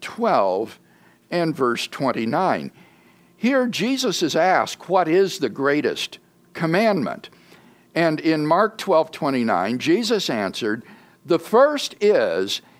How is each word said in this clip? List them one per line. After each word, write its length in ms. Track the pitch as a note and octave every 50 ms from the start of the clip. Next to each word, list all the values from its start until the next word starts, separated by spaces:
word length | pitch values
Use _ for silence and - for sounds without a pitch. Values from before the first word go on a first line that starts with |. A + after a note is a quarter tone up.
twelve 800 | - - - - A#3+ A3 E3+ A#2+ G2+ F#2+ F#2 G2 A2+ - - - _ _ _ _ _ _ _ _ _ -
and 260 | D#3+ F3 E3+ D#3+ D3
verse 300 | C#3+ C#3 A#2+ A#2 G#2 -
twenty-nine. 880 | - - - D3 B2+ A2+ - A2 A2+ C3 E3 F#3+ F3 A#2+ E2+ C#2+ C2+ - - - - _ _ _ _ _ _ _ _ _
Here 300 | - - A#3+ C#4 C4 B3+
Jesus 560 | A#3+ - - F#3 B3 C4+ C4 C4 A3 E3+ - F3+
is 120 | C#3+ B2+
asked, 540 | D#3+ E3+ F#3+ F3+ C#3 C#3 - - - - -
"What 180 | F#3 F#3 F3
is 300 | D#3 D#3+ F#3+ G3 F3+ -
the 120 | - D3 A2+
greatest 680 | - - C3+ C#3+ C#3+ D3+ B2+ G#2+ C#2+ - - - - - _ _ _ _ _ _ -
commandment?" 760 | - E3+ D#3+ E3 F#3+ A3+ A3 G3+ E3+ B2 D2+ - - - - _ _ _ - - - - - - _ _ _ -
And 260 | E3 E3+ E3 D#3 D3
in 280 | D#3 D#3+ D#3+ D#3 D3+
Mark 320 | D#3 E3 F#3 G#3+ G#3+ G#3+ -
twelve 320 | - G3 F3 D#3+ D3+ -
twenty-nine, 680 | - - E3 C#3+ C3 B2+ A#2 A2+ G2+ E2+ F#2 G#2 A#2+
Jesus 540 | B2+ A2 C#3 E3+ G#3+ A#3+ G#3+ A#3+ G3 - -
answered, 500 | C#3 A2 G2+ F#2 - - A#2+ G#2+ G#2+ B2 - - - - - - _ _ -
The 100 | C3 F#3+
first 580 | G3+ - - G#3+ A#3+ C#4 D4+ D4 C#4 - - - -
is, 600 | G3+ G#3 G3+ C#3+ A2+ F#2 E2 F2 F#2+ G2+ - - - - _